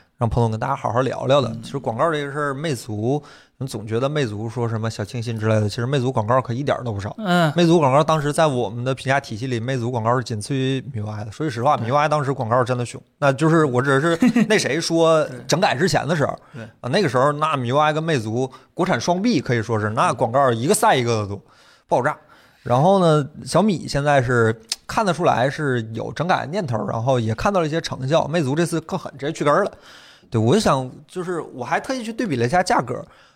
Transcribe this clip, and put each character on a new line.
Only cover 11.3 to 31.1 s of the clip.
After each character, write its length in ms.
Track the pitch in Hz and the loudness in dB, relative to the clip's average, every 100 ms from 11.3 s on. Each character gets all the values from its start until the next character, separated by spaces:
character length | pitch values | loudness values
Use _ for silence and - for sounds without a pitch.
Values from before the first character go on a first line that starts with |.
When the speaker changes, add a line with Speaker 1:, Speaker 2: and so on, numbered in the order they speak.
Speaker 1:
说 140 | - 156 | -6 -6
句 40 | |
实 120 | 107 | 0
话， 120 | 131 | 0
Speaker 2:
对。 120 | 135 113 | 2 2
Speaker 1:
M 0 | |
I 20 | |
U 80 | 143 | 2
I 120 | 151 | 2
当 140 | 151 | 2
时 80 | 135 | 0
广 160 | 131 110 | -4 0
告 160 | 123 | 2
真 140 | 120 123 | 2 -2
的 80 | |
凶。 160 | 120 127 - _ | -4 -10 -20 _
那 160 | 143 | 0
就 160 | 131 160 | 4 4
是 160 | 165 | 4
我 160 | 151 123 | 4 2
只 180 | 139 135 | 2 2
是 200 | 170 165 247 | 2 4 4
Speaker 2:
<laughs> 120 | 233 180 | 4 4
Speaker 1:
那 80 | 214 | 2
谁 200 | 120 151 | 2 -2
说 460 | - 165 160 160 | 0 4 4 4
Speaker 2:
对。 140 | 151 123 127 | 2 -6 -2
Speaker 1:
整 100 | 151 | 2
改 160 | 190 | 2
之 140 | 120 185 | 2 0
前 180 | 139 123 | 0 0
的 80 | |
事 120 | 165 135 | 0 -2
儿。 120 | - - | -4 -12
Speaker 2:
对。 100 | 127 107 - | -16 -16 -12
Speaker 1:
啊， 80 | 120 | -2
那 100 | 175 | 0
个 80 | 165 | 2
时 80 | 123 | 2
候， 160 | 143 | 2
那 200 | 147 156 | 2 -2
M 120 | 143 | -2
I 40 | 120 | 0
U 100 | 143 | 2
I 140 | 151 | 2
跟 100 | 151 | 0
魅 140 | 165 143 | -2 -2
族 340 | 107 113 131 - _ | -2 -4 -4 -8 _
国 100 | - | -4
产 160 | 175 131 | -2 0
双 220 | 143 175 | 0 0
臂 180 | 233 156 | 0 0
可 140 | 117 | 0
以 80 | 120 | -2
说 180 | 107 110 | 0 -2
是， 80 | 107 | -2
那 220 | 113 175 | 0 0
广 180 | 131 120 | 0 0
告 220 | 131 135 | 2 2
一 140 | 117 135 | 2 0
个 80 | |
赛 200 | 208 226 | 2 4
一 80 | 151 | 2
个 200 | 117 113 | 2 -2
的 60 | 98 | -2
多， 120 | 101 - _ _ _ _ | -8 -14 _ _ _ _
爆 140 | 151 | 0
炸。 120 | 131 147 _ - _ _ | 0 -4 _ -20 _ _
然 180 | 123 120 | -2 2
后 160 | 170 196 | 4 6
呢， 280 | 170 151 143 - 127 | 6 4 0 -8 -2
小 160 | 165 | 2
米 260 | 214 165 127 | 2 0 -4
现 160 | 143 | -2
在 160 | 147 143 | 2 2
是 340 | 123 123 113 113 - - - | 4 4 4 0 -6 -10 -4
看 200 | - 208 | -2 0
得 40 | |
出 140 | 165 | 2
来 240 | 160 110 131 | 2 2 0
是 320 | 147 147 123 110 | 0 -2 -2 -4
有 180 | 110 110 | -8 -8
整 160 | 113 170 | -4 -2
改 160 | 151 117 | -2 -2
念 200 | 190 156 | -4 -4
头， 200 | 117 208 | -4 -4
然 160 | 117 | -2
后 160 | 117 127 | 0 0
也 160 | 110 | 0
看 160 | 110 208 | -2 0
到 100 | 196 | 0
了 60 | 156 | 0
一 40 | |
些 100 | 165 | -2
成 260 | - - 131 | -6 -8 0
效。 220 | 160 - | 0 2
魅 140 | 170 | -2
族 120 | 131 | 0
这 120 | 151 165 | 0 0
次 120 | 165 | -2
更 160 | - 226 | -6 -8
狠， 120 | - - | -8 -10
直 80 | |
接 80 | 143 | -8
去 100 | - | -2
根 120 | 147 | 2
儿 100 | 151 | 2
了。 80 | 196 - - - - - _ | 0 -4 -18 -20 -20 -20 _
对， 100 | 117 | 0
我 140 | 113 | 4
就 60 | 196 | 4
想， 300 | 208 139 127 - | 4 0 -2 -12
就 180 | - | -14